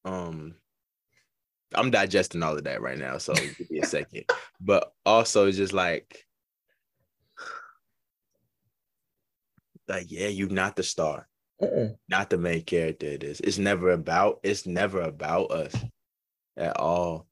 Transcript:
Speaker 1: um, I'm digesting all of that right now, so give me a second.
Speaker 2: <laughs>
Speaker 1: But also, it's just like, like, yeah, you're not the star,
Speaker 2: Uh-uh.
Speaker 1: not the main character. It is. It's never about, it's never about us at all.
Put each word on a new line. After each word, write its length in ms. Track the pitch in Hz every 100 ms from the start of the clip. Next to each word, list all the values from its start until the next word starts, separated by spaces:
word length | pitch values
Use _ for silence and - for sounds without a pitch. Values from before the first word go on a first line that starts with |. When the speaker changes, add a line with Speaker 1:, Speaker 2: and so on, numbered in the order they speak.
| 95
Speaker 1:
um, 500 | 92 85 80 78 82 _ _ _ _ _ _ _ _ _ _ _
I'm 180 | - 131
digesting 500 | 110 98 95 90 85
all 140 | 80 76
of 60 | 71
that 160 | 65
right 160 | 62 67
now, 220 | 65 69
so 140 | -
give 360 | - 73 - -
me 80 | -
a 60 | -
second. 400 | 73 71 - - -
Speaker 2:
<laughs> 160 | - _
Speaker 1:
But 320 | 95 95 - _ -
also, 400 | 113 113 107 98
it's 100 | 95
just 160 | 95
like, 520 | 95 90 80 _ - _ _ _ _ _ _ _ _ _ _ _ - - - - _ _ _ _ _ _ _ _ _ _ _ _ _ _ _ _ _ _ _ _ _ -
like, 240 | 95 90
yeah, 160 | 85 104
you're 220 | 98 98
not 260 | 95 98 101
the 80 |
star, 440 | 90 - 78 73 - _ _ _
Speaker 2:
Uh-uh. 280 | 196 - 110 107 -
Speaker 1:
not 200 | 95 101
the 80 | 92
main 240 | 87 85
character. 440 | 82 87 80 - 73
It 160 | 71
is. 160 | 71 73
It's 160 | - 95
never 340 | 98 95 92
about, 480 | 87 80 85 104 -
it's 220 | 98 104 92
never 360 | 87 101 95
about 500 | 82 73 76 87 -
us 240 | 80 76 - 117 _ _ _ _ _ _ -
at 200 | 82 -
all. 500 | 80 87 87 80 -